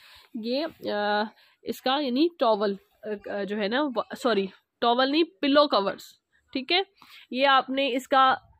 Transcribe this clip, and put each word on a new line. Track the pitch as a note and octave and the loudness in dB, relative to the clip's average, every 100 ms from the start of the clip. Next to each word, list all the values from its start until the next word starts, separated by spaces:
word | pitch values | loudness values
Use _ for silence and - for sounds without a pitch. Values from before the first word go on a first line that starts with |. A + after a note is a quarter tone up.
| - - - A#3 | -20 -20 -16 -10
ये, | A3 C4 | -4 -4
अ, | D#4+ - G#3 G#3 G#3 G#3 A3 _ _ _ | -4 -8 -8 -4 -2 -2 -2 _ _ _
इसका | - - B3+ C4+ | -12 -6 -2 -2
यानी | C#4 B3 E4+ - | -2 0 0 2
टॉवल, | A#3+ G#3+ G3+ G3 _ _ A3 | 0 2 0 -4 _ _ -10
अ, | G#3 G3+ | -10 -8
जो | G3+ G3 G#3+ | -8 -6 -4
है | G3+ | -2
ना, | B3 | -2
व-, | D4+ A3 - | -2 -4 -6
सॉरी | A3 B3 G#3 G3 - _ - | -4 -2 0 -2 -8 _ -2
टॉवल | A#3 A#3+ C4 | 0 2 2
नहीं, | D4+ | 2
पिलो | E4 - C#4+ C#4+ D4 | 0 -2 2 4 4
कवर्स, | G#3+ G3 - - _ _ _ _ | 2 -2 -6 -14 _ _ _ _
ठीक | C4+ B3+ | -10 -2
है। | F4 F#4+ _ - - - | -2 -2 _ -20 -20 -10
ये | B3 | 0
आपने | C#4 C4+ C4 C4+ C#4 | 4 2 2 -2 -2
इसका | B3+ - C4+ C4 - _ | -2 0 4 4 2 _